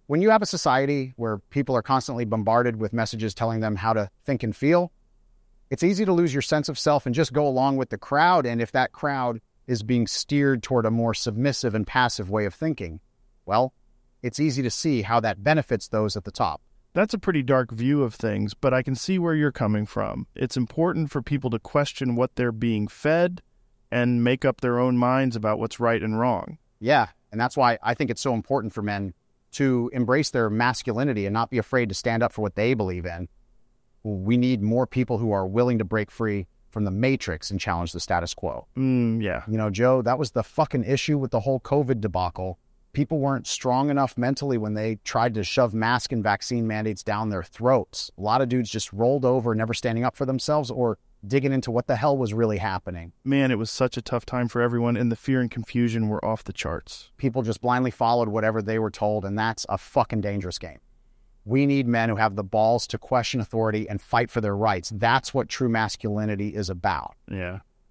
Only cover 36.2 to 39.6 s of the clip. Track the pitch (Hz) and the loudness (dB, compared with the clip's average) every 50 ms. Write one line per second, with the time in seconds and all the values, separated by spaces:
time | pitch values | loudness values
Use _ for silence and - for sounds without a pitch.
36.2 | 113 107 101 101 90 - _ _ _ _ - 113 104 98 95 104 123 135 135 127 | -2 -2 -2 -2 -4 -8 _ _ _ _ -4 -2 -2 0 0 2 2 2 2 0
37.2 | - 95 80 78 - - 101 90 - 101 87 85 87 85 - 85 - - 90 87 | -2 -4 -6 -6 -6 -6 -6 -4 -2 -2 -2 -2 -2 -4 -6 -8 -4 -2 -2 0
38.2 | 85 - - - 95 76 60 - - _ - 127 131 131 127 123 120 113 113 113 | -2 -4 -6 -6 -6 -6 -6 -8 -12 _ -4 0 2 2 4 4 2 2 0 0
39.2 | 107 95 82 58 - 107 110 110 | -2 -2 -4 -4 -4 -2 -2 0